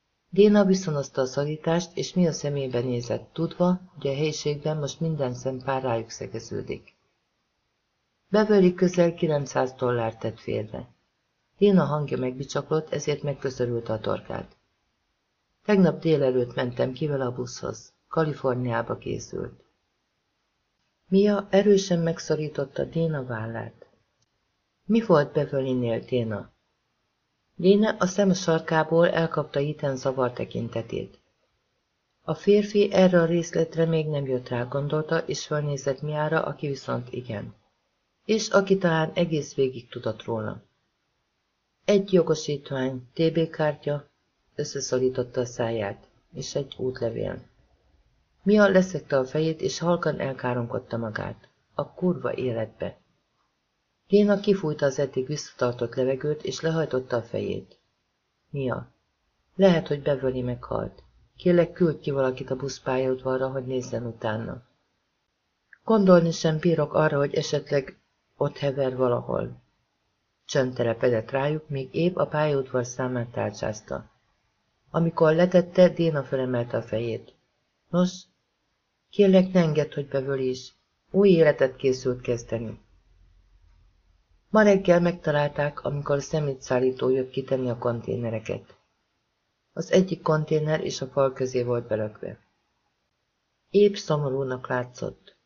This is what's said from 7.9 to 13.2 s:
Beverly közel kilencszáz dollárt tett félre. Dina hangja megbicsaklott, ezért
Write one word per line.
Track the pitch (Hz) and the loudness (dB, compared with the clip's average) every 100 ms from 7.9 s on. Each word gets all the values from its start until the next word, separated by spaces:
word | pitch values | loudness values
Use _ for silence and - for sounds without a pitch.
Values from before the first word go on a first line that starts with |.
| _ _ _ _ | _ _ _ _
Beverly | 202 214 208 180 | 2 4 6 6
közel | 180 180 180 170 | 4 2 4 2
kilencszáz | 165 165 147 139 139 131 | 2 0 0 -2 -2 -2
dollárt | 127 123 120 113 110 | 0 -2 0 -2 -4
tett | 117 110 | -8 -8
félre. | - 110 107 110 127 _ _ _ _ _ _ _ | -6 -6 -6 -10 -14 _ _ _ _ _ _ _
Dina | 202 190 | 6 6
hangja | 143 151 143 127 | 4 0 -2 -4
megbicsaklott, | 127 127 139 147 139 156 156 | -4 -6 -6 -6 -2 -2 -2
ezért | 165 143 147 | -4 -2 -4